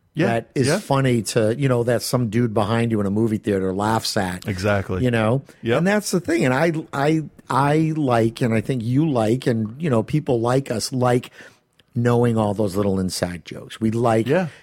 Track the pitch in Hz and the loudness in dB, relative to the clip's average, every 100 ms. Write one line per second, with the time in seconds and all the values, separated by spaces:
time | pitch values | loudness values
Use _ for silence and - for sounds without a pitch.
0 | _ - 185 117 - - 131 180 - 135 | _ -4 0 -2 -4 -2 0 0 0 0
1 | 131 120 101 123 107 123 139 123 120 117 | 2 0 0 0 0 0 0 2 2 0
2 | - 123 120 113 120 107 101 117 117 110 | 0 -2 0 0 0 0 0 0 0 0
3 | 98 104 113 107 - 98 95 92 104 113 | 0 0 0 0 0 0 0 -2 0 0
4 | - - 92 90 - 92 101 101 95 95 | -2 -2 -4 -4 -6 -4 0 0 -2 -2
5 | 127 117 110 131 - - - 123 175 208 | 0 0 0 0 -4 -8 -2 0 2 0
6 | 202 190 - 339 135 131 170 160 - 139 | 0 -2 0 0 2 2 0 -2 -6 -2
7 | 143 160 147 - - 131 143 156 160 156 | 0 0 -2 -12 -4 0 2 2 0 0
8 | 139 117 113 113 127 113 107 131 110 127 | 2 2 2 0 0 0 -2 -4 0 0
9 | 160 127 110 127 135 113 107 123 165 117 | 2 2 2 0 0 -2 -2 -4 0 0
10 | 92 151 147 123 117 131 139 113 - 131 | 0 -2 0 0 2 0 0 -4 -4 0
11 | 123 123 - - - - _ _ _ 120 | 2 2 -2 -12 -20 -20 _ _ _ -2
12 | 120 120 120 113 107 101 107 92 101 95 | 2 4 4 2 0 0 0 0 0 0
13 | 92 - 87 87 - - - - 113 113 | -2 -2 -4 -6 -12 -16 -16 -4 -2 0
14 | 120 113 113 160 170 - | 2 2 2 0 -2 -8